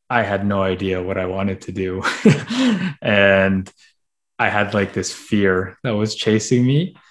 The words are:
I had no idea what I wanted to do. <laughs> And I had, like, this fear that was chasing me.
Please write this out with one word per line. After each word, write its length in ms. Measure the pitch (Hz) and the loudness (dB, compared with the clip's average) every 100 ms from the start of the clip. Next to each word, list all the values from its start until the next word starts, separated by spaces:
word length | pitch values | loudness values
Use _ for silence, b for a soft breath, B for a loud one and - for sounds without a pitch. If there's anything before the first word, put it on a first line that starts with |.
| - | -2
I 140 | 120 | -2
had 240 | 101 98 101 | 0 -2 0
no 160 | 98 | 0
idea 400 | 95 92 98 92 | 0 -2 -2 -2
what 160 | 90 95 | -4 -4
I 80 | 92 | -4
wanted 360 | 95 98 92 | -4 -4 -4
to 100 | - | -8
do. 300 | 98 92 92 - | -6 -6 -4 -6
<laughs> 40 | - 220 - - 247 254 190 180 B | 2 4 2 -2 -2 0 0 -4 B
And 680 | 117 101 98 98 98 98 95 _ b _ _ _ _ - | 0 4 6 4 4 0 -4 _ b _ _ _ _ -2
I 100 | 107 | 0
had, 260 | 104 104 | 0 0
like, 180 | 104 95 | 0 -2
this 200 | - 90 | -4 -6
fear 640 | - - 107 98 92 95 - | -10 -4 0 2 2 -2 -8
that 100 | 127 | -4
was 200 | 107 110 | -2 -2
chasing 500 | - 110 110 - 123 123 | -2 0 0 2 2 4
me. 300 | 143 185 b b | 2 0 b b